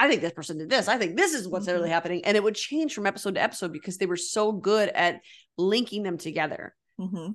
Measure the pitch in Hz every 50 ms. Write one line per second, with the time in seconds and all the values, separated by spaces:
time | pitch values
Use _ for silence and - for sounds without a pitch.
0 | 254 277 262 170 165 170 - 165 147 - 160 156 156 165 262 247 170 202 240 240
1 | 202 165 175 262 392 349 311 254 185 180 175 185 202 180 180 175 170 165 165 170
2 | 170 175 180 170 - 202 208 208 202 220 214 - - - 277 311 320 285 - 220
3 | 202 196 196 208 - 202 190 - - 226 - - 190 170 151 151 - 190 180 -
4 | 196 180 180 175 - - - 214 214 214 220 185 165 196 214 220 208 - - -
5 | 175 175 - - _ - - - _ _ - - 180 190 214 247 233 - 202 208
6 | 202 190 170 156 - 160 151 165 156 147 - - - - _ _ _ _ - -
7 | 185 180 196 170 160 185